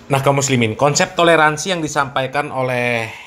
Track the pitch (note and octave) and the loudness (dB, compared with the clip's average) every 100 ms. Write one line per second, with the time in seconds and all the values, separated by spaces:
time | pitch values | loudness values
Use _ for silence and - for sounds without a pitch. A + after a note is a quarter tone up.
0 | - C3+ C#3 C#3 C3 B2+ A2+ G#2+ C#3+ D3 | -4 0 0 0 2 2 0 2 2 2
1 | F#3 - E3+ D#3+ D#3 D3+ G3 F3 D3+ D3+ | 0 2 4 6 4 0 -4 -4 -4 -2
2 | C3+ C3+ C3 C#3+ D3 C3 B2+ B2 B2 A#2 | -2 -4 -2 -4 -4 -4 -2 -2 -2 -2
3 | A2+ - | -4 -10